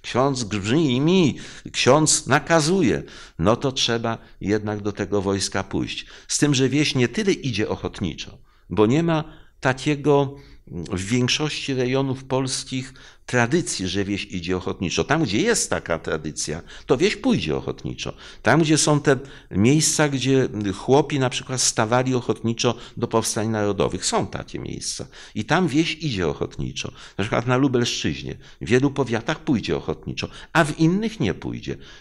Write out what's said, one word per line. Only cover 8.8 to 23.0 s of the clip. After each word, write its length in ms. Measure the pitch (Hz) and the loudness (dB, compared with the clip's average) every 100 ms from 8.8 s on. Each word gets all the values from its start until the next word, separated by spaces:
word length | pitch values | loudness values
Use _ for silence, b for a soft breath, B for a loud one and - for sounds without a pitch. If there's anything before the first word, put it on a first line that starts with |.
| 107 | 4
nie 160 | 143 | 4
ma 220 | 170 156 - B B - | 2 0 -2 B B -2
takiego 760 | 135 135 151 143 143 143 135 139 B B - 82 85 | -2 0 0 0 4 4 4 -4 B B -14 -10 -6
w 120 | 92 | -4
większości 720 | 95 123 123 - 151 - - | 0 2 2 0 -2 -4 -4
rejonów 500 | 131 123 135 135 131 | -2 0 0 -2 -4
polskich 720 | - 131 131 - - 131 127 - B B - | -2 -2 -2 -4 -6 -8 -8 -16 B B -2
tradycji, 640 | 123 117 170 - - 95 | 2 2 2 0 -4 -2
że 160 | 95 | -2
wieś 200 | 98 98 | -2 -4
idzie 320 | - 95 85 92 | -6 -8 -4 -4
ochotniczo. 480 | 95 - 90 - | -4 -4 -2 0
Tam, 180 | - 156 | 0 0
gdzie 160 | 135 107 | 2 0
jest 320 | 220 226 - | 0 0 0
taka 280 | 85 - 80 | -4 -2 -4
tradycja, 640 | - 80 78 - - 78 - B - | -2 -6 -6 -8 -8 -8 -10 B 0
to 100 | 131 | 2
wieś 200 | 190 - | 2 0
pójdzie 400 | 262 175 80 69 | 0 0 0 -4
ochotniczo. 560 | - - 64 62 - - B B | -4 -8 -8 -8 -10 -12 B B
Tam, 180 | 107 147 | 2 4
gdzie 180 | 151 151 | 4 4
są 220 | - 147 | 4 4
te 180 | 151 131 - B B | 4 2 0 B B
miejsca, 580 | 92 113 156 156 - 151 | 2 4 4 2 2 0
gdzie 400 | 135 127 135 127 104 101 | 0 2 2 2 -2 -4
chłopi 440 | 92 - 135 147 143 | -2 4 4 4 0
na 120 | 127 | -2
przykład 300 | - - 127 | -2 -6 -2
stawali 540 | - - 110 123 127 | -2 0 2 2 2
ochotniczo 600 | 127 - - 113 117 123 113 B | -2 -2 -2 -2 0 0 -2 B
do 120 | - | -6